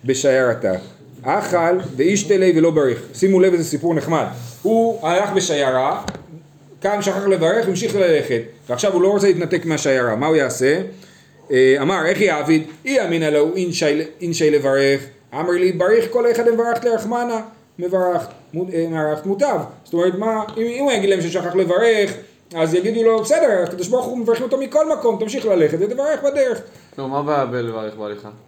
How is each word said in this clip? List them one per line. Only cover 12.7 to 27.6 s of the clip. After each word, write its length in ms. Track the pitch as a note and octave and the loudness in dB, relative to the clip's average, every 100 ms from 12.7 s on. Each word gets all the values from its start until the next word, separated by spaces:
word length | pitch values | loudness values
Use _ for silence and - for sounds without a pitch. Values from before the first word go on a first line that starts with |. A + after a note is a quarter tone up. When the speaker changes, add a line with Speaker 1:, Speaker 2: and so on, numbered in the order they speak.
| - | -12
Speaker 1:
אי 200 | B3+ C4+ F#3+ | -2 0 0
אמינא 180 | E3 | 0
להו 300 | D#3 D3 D3+ F#3+ | 2 2 2 0
אינשי, 460 | F3+ E3 D#3 D3+ D#3 - | -4 -2 0 0 -4 -8
אינשי 300 | F3 D#3+ D3+ | -6 0 2
לברך. 500 | D3 C3+ C3+ C#3 C#3 - - _ | 2 2 2 2 0 -4 -20 _
אמר 160 | C3+ F3 | -8 -2
לי, 200 | F3 F3+ | 0 0
ברך 380 | E3 F#3 A3+ - | 0 2 2 2
כל 200 | B3 A#3 | 0 0
אחד 160 | A3+ A#3 | 2 2
מברכת 340 | A3+ A#3 A#3 | 2 0 0
לרחמנא." 520 | A#3+ A3 G3+ A#3+ A#3+ A3+ A3 - _ - | 0 -2 -2 -4 -4 -6 -8 -20 _ -8
מברכת, 500 | F3 F#3 F3+ E3+ - - - | -4 0 0 -2 -4 -18 -12
מות-, 160 | D#3 F#3 | -8 -4
אה, 120 | E3+ E3 | -4 -2
מברכת 360 | D#3+ D3+ D3+ F#3+ | -2 -2 -2 -4
מוטב. 320 | G3 C#4+ G3 B2 - | -2 0 -2 -6 -16
זאת 100 | - | -6
אומרת, 200 | E3+ F3+ | 0 0
מה, 280 | F3+ A3 A3 G#3+ - | 0 -2 -4 -6 -6
אם, 60 | |
אם 200 | A#3 B3 | -6 -2
הוא 80 | C#4+ | 0
יגיד 180 | A3+ G3 | 2 2
להם 100 | F#3+ | 0
ששכח 340 | E3 F3 E3+ | 0 -4 -2
לברך, 600 | F3+ F3 F3+ A#3 A3 G3 - - _ _ | 0 2 2 4 2 0 -4 -16 _ _
אז 200 | E3 D#3+ | -2 0
יגידו 280 | F3+ G3 A3+ | 2 0 2
לו, 200 | A3+ A3 | 2 2
"בסדר, 400 | G#3+ D#4+ D4+ G3 F3 | 2 4 4 2 0
הקדוש 220 | F#3 F3+ | -4 -2
ברוך 180 | B3 A#3 | -2 -2
הוא 120 | B3 | -4
מברכים 260 | A3+ A3+ | 0 0
אותו 140 | B3+ C4+ | 0 -4
מכל 340 | C4+ D4+ D#4 D4+ | 0 0 2 0
מקום, 180 | A#3 G3+ | 0 0
תמשיך 260 | A3 B3+ A3 | -4 -4 0
ללכת 320 | F#3 D3+ D#3+ | 2 2 2
ותברך 420 | G#3 B3 C#4+ D4+ | -2 -2 -2 0
בדרך." 360 | C#4 C#4+ C4 A3 - - - - | 0 0 0 -2 -8 -20 -20 -10
Speaker 2:
נו, 100 | C3+ | -6
מה 100 | C#3 | -4
הבעיה 280 | D3 D3 B2+ | 0 0 0
בלברך 480 | B2 | -2